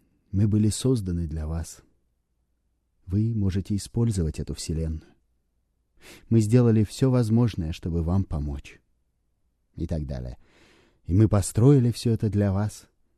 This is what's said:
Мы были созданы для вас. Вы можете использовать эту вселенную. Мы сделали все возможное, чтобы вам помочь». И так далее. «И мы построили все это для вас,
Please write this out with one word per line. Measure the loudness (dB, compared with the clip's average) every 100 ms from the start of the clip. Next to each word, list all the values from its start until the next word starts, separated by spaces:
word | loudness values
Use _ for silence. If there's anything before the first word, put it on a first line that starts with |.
| _ _ _
Мы | 0 2
были | 2 2
созданы | 0 0 0 -2 -4 -4
для | -6 -6
вас. | -6 -8 -14 _ _ _ _ _ _ _ _ _ _ _ _ -4
Вы | -2 0
можете | 0 -2 -2 -4 -6
использовать | -4 -2 -2 0 -2 -4
эту | -8
вселенную. | -8 -6 -4 -4 -6 -12 _ _ _ _ _ _ _ _ _ -20 -14 0
Мы | 2
сделали | 4 4 6 4
все | 2 0 0
возможное, | 2 2 2 0 -2 -8
чтобы | -6 -4 -2
вам | 0 0
помочь». | -2 -4 -6 -8 -14 -20 _ _ _ _ _ _ _ _ _ -10
И | -6
так | -6 -6
далее. | -8 -10 -14 _ _ _ _ _ _ 0
«И |
мы | 4 4
построили | 4 0 4 6 6 2
все | 0 -2
это | 0 0
для | 0 0
вас, | 0 -4 -8 -20 _ _